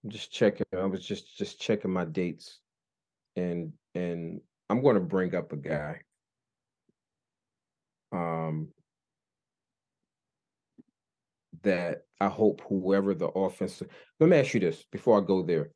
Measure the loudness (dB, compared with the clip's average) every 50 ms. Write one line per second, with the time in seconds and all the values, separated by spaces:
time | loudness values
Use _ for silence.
0 | -10 -12 -12 -12 -14 -12 -2 2 2 2 2 0 -6 _ -4 -2 -2 -2 -2 -4
1 | -6 -8 -10 -10 -10 -18 -10 -8 -8 -8 -8 -12 -2 0 0 0 0 -2 -2 -2
2 | -2 -2 -4 -4 -4 -4 -4 -8 -16 -20 -20 _ _ _ _ _ _ _ _ _
3 | _ _ _ _ _ _ _ -4 -4 -2 -2 -4 -6 -8 -10 _ _ _ _ -6
4 | -4 -4 -4 -6 -6 -8 -10 -12 -14 _ _ _ _ _ -2 4 4 6 4 4
5 | 2 2 0 0 0 2 0 -4 -4 -6 -10 -10 -6 -6 -4 -4 -4 -6 -10 -12
6 | -14 _ _ _ _ _ _ _ _ _ _ _ _ _ _ _ _ _ _ _
7 | _ _ _ _ _ _ _ _ _ _ _ _ _ _ _ _ _ _ _ _
8 | _ _ -6 -4 -4 -2 -2 -2 -4 -4 -4 -4 -6 -8 -12 _ _ _ _ _
9 | _ _ _ _ _ _ _ _ _ _ _ _ _ _ _ _ _ _ _ _
10 | _ _ _ _ _ _ _ _ _ _ _ _ _ _ _ _ -20 _ _ _
11 | _ _ _ _ _ _ _ _ _ _ -20 -4 0 0 0 2 0 -4 -4 -6
12 | -10 _ _ _ -2 -2 2 4 2 2 2 2 -6 -4 -4 -2 2 2 2 2
13 | 4 2 0 0 -2 -2 0 0 -2 -2 -2 -4 -6 -6 -6 -10 -14 -14 -14 -20
14 | -20 _ _ _ 4 6 6 6 4 2 0 0 0 0 -2 -4 -12 _ -14 -4
15 | 4 4 4 4 6 4 2 2 2 2 0 0 0 -4 _